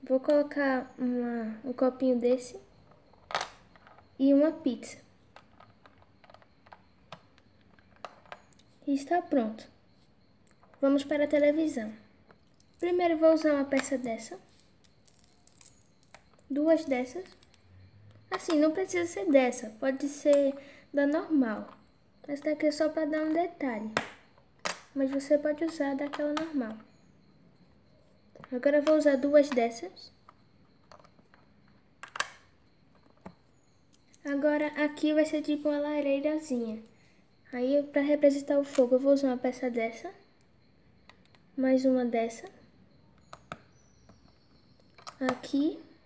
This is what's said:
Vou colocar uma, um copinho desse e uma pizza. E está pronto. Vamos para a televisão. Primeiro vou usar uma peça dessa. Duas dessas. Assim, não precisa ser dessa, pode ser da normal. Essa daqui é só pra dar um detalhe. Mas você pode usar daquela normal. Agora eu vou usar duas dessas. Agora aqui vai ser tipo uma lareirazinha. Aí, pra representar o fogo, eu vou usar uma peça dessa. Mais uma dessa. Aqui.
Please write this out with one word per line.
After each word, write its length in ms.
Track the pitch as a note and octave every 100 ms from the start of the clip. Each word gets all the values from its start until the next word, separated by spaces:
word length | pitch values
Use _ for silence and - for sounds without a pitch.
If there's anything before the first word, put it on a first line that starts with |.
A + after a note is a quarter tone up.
Vou 180 | - C4
colocar 720 | C4 D4 D4 D4 C#4 C4 - -
uma, 600 | B3+ B3 A#3+ A#3 A3 A3
um 80 | C4
copinho 460 | B3 C4 B3+ C4 B3
desse 420 | A#3+ B3+ - - - - - - _ - - - - - - - - - - _
e 160 | C4+
uma 180 | C#4 D4+
pizza. 460 | D#4 - A#3 - - - _ _ - - - - - - _ _ _ - - _ _ _ - _ _ _ - _ _ _ _ _ _ _ - - - - - - _ _ _ -
E 80 |
está 280 | C#4 C#4 F4
pronto. 440 | F4 C#4+ A3 A3 - _ _ _ _ _ _ _ _ _ _ -
Vamos 260 | C4+ C#4
para 200 | C#4 D4
a 20 | D4
televisão. 640 | D4 D4 D4 D#4+ C4 A3 G#3+ - _ _ - _ _ _ _
Primeiro 380 | F4 F4+ F4 D#4+
vou 160 | D#4+
usar 220 | D#4+ D#4
uma 100 | C#4+
peça 320 | C#4 C4+ - C4
dessa. 420 | B3 A3 - F#4 - _ _ _ - _ - _ - _ - - - - _ _ _ - _ _ _
Duas 340 | C#4 D4+ D#4+
dessas. 400 | D#4+ B3+ B3+ F4 F#4+ - _ _ _ - - - - - _
Assim, 280 | F#4 - D#4+
não 140 | D4+
precisa 340 | D#4 F#4+ F4+ E4+
ser 180 | - G4
dessa, 400 | C#4 C4 A#3+ G#3+ -
pode 260 | C4+ C4+ C#4+
ser 480 | C#4+ D4 C#4+ C#4 C#4 - - -
da 140 | C#4+ C#4+
normal. 600 | D4+ F#4+ D#4 A#3+ G#3 G#3+ - _ _ _ _ -
Essa 160 | C#4+
daqui 220 | D#4 D4+ D4+
é 60 |
só 180 | D4 D#4
pra 160 | D4+ D#4
dar 160 | D#4
um 100 | D#4
detalhe. 580 | D#4 F4 - C#4 A3 A3 A3 - - _ _ _ _ - - -
Mas 160 | C#4 C4+
você 280 | C#4 C#4 D4
pode 260 | D4 D4
usar 320 | E4 - C#4 C4+
daquela 380 | C#4+ C#4+ D4
normal. 420 | D4 D#4+ D4+ A3+ A3 - - _ _ _ _ - _ - - _ _ _ _ _ - -
Agora 260 | B3 C#4 D4
eu 40 |
vou 140 | D4 D#4
usar 180 | D4
duas 340 | C4+ C#4+ D4 C#4+
dessas. 640 | B3+ A#3 A#3+ F4+ - - _ - - _ _ _ _ _ - - _ _ - _ _ _ _ _ _ - - - - _ _ _ _ _ _ _ _ - - _ _ _ _ _ - _ -
Agora 420 | C#4+ C#4+ D4 D4 D4+ D4
aqui 300 | D4+ D4 D4+
vai 100 | D4+
ser 160 | D#4 D#4
tipo 280 | D4 D4 D4
uma 100 | D4
lareirazinha. 1040 | D4 D4+ C#4 C#4 D4 D#4 - B3 A3+ A3 - _ _ _ _ _ _
Aí, 280 | B3 B3+ C#4+ C#4+
pra 100 | D4
representar 560 | C#4+ D4 C#4+ C#4 - C#4+
o 60 |
fogo, 320 | C#4 - B3 B3+
eu 20 |
vou 140 | C4+
usar 160 | C#4 C#4
uma 100 | B3
peça 320 | B3+ B3+ C4
dessa. 420 | A#3 A3+ - F4 - _ _ _ _ _ _ _ _ _ - _ - _ -
Mais 280 | C4 C4
uma 200 | C4 B3+
dessa. 440 | B3 A#3 A3+ - F#4+ - - _ - _ _ - _ - - - - - _ - _ - - _ _ - _ _ _ - - -
Aqui. 580 | C4 B3 - C#4 D4+ G4 - -